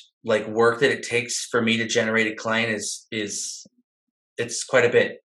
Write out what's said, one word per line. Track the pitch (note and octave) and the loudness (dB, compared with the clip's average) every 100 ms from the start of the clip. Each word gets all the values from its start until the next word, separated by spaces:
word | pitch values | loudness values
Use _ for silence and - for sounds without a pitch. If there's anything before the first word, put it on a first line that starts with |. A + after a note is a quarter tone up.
| - _ | -18 _
like, | A2+ A2 G#2+ | 0 0 0
work | A2 A#2 A#2 | 2 2 4
that | C3+ | 2
it | A2+ | 2
takes | - A#2+ A#2+ - - | -2 -2 -2 -6 -2
for | A#2 | 0
me | A2+ A2+ | 2 0
to | A2 | 0
generate | A2+ A2 A2 A2 | 0 2 2 0
a | A2 | -2
client | A2+ A2+ A#2 | -2 -2 0
is, | G#2 - - - | -4 -6 -10 -10
is, | A2 G2+ - - - - _ _ _ _ _ _ - | -8 -6 -6 -10 -12 -18 _ _ _ _ _ _ -8
it's | A#2+ - | -6 -6
quite | - C3 B2 | 0 2 4
a | |
bit. | A#2+ G2+ - _ | 4 2 -2 _